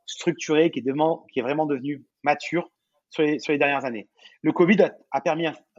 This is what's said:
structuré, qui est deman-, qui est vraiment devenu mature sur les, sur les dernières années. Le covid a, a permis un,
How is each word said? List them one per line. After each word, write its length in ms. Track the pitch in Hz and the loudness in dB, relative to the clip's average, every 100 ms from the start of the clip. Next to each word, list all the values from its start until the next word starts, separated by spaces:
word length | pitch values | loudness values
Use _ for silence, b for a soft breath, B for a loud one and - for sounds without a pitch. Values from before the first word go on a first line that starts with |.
| - | -16
structuré, 640 | - - - - 156 165 | -4 -4 -4 0 2 2
qui 80 | 135 | 0
est 20 | |
deman-, 440 | 120 139 160 160 - | -4 0 0 0 -4
qui 80 | - | -4
est 40 | |
vraiment 220 | 120 147 156 | -2 -2 0
devenu 380 | 139 139 139 - _ | -2 -4 -10 -12 _
mature 480 | 143 147 - 165 170 _ _ _ _ | -2 0 0 -4 -4 _ _ _ _
sur 140 | - | -2
les, 160 | 151 151 | 0 0
sur 120 | - | 0
les 80 | 147 | 0
dernières 260 | 143 139 131 | 2 0 -4
années. 220 | 110 - _ b b | -8 -12 _ b b
Le 120 | 156 | -2
covid 280 | 156 170 202 | 4 2 4
a, 120 | 175 - _ | 2 2 _
a 100 | 139 | -4
permis 260 | 175 156 165 | -2 -2 -2
un, 60 | - _ | -6 _